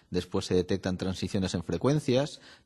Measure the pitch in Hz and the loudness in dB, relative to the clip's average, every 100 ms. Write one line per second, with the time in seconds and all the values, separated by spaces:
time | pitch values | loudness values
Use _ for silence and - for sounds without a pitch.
0 | - 90 - 98 - 92 90 98 95 92 | -6 -4 -2 -2 2 2 2 0 -2 -2
1 | 92 90 92 107 92 92 - 90 127 151 | -4 -4 -2 -2 0 -2 -2 0 2 2
2 | - 123 147 - - - | 2 2 0 -6 -20 -12